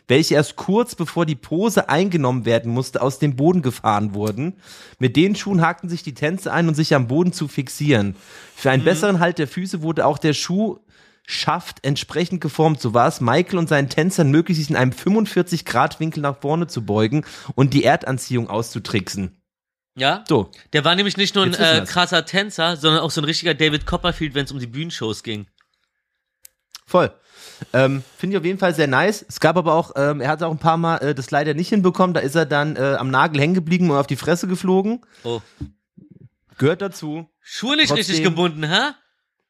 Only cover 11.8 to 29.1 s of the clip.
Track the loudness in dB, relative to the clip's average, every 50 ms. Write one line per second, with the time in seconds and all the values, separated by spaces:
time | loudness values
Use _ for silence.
11.8 | -2 -2 -2 -2 -6 -4 -4 -4 -2 -2 -4 -4 -4 -4 0 2 2 2 2 0
12.8 | -2 0 2 4 4 2 2 0 0 2 2 2 2 0 0 -2 0 2 2 2
13.8 | 2 0 0 0 0 0 2 2 4 4 4 4 4 2 0 -2 0 0 0 2
14.8 | 2 2 0 -2 0 2 2 2 2 0 0 -2 -2 0 -4 -6 -4 -2 0 0
15.8 | 0 0 -2 -4 -6 -6 -4 -4 -4 -4 -4 -4 -2 -2 -2 -2 -2 -4 -6 -6
16.8 | -4 0 2 2 2 2 0 -2 -4 -6 -14 -16 -16 -6 0 2 2 4 4 4
17.8 | 4 4 4 2 0 -4 -6 -6 -6 -4 -4 -4 -4 -2 -4 -4 -4 -4 -8 -10
18.8 | -8 -4 -4 -4 -4 -4 -6 -6 -6 -8 -8 _ _ _ _ _ _ _ _ _
19.8 | _ _ _ 0 0 0 0 0 0 2 2 2 2 -2 -10 -20 -12 _ -2 0
20.8 | 2 2 2 2 0 0 0 -2 -2 0 0 0 0 0 2 2 2 4 4 2
21.8 | 0 0 0 0 0 2 0 -2 -2 0 -2 -2 -2 -2 -4 -2 -2 -2 -2 0
22.8 | 2 2 2 2 0 -2 -2 -2 -2 -2 -2 -2 -2 -2 0 2 2 2 2 -2
23.8 | -2 -4 -4 -2 -2 -4 -4 -4 -6 -4 -4 -4 -6 -4 -8 -10 -10 -8 -8 -10
24.8 | -8 -8 -8 -6 -6 -6 -6 -6 -8 -8 -8 -8 -10 -14 _ _ _ _ _ _
25.8 | _ _ _ _ _ _ _ _ _ _ _ _ -20 _ _ _ _ _ -20 -20
26.8 | _ 0 2 2 2 2 -2 _ _ _ _ -20 -20 -20 -18 -18 -10 -2 2 2
27.8 | 2 2 0 -4 -8 -12 _ -8 -6 -4 -2 -2 -2 -2 -2 0 0 0 2 0
28.8 | 0 2 2 2 2 2